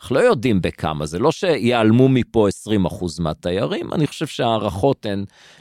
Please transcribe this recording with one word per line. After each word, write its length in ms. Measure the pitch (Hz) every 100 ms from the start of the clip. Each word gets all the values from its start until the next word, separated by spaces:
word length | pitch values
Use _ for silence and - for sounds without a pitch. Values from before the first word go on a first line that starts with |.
אנחנו 160 | - 135
לא 40 |
יודעים 400 | 247 170 127 98
בכמה. 460 | 82 - 80 76 76
זה 120 | 85
לא 140 | 135
שיעלמו 760 | - 190 139 117 120 110 117 135
מפה 400 | 131 - 117 104
עשרים 360 | - - 107
אחוז 360 | 85 - 92 76
מהתיירים. 720 | 82 76 87 90 139 208 -
אני 140 | - 143
חושב 200 | - 156
שהערכות 800 | - 123 110 104 92 131 135 110
הן, 180 | 98 98 _ - -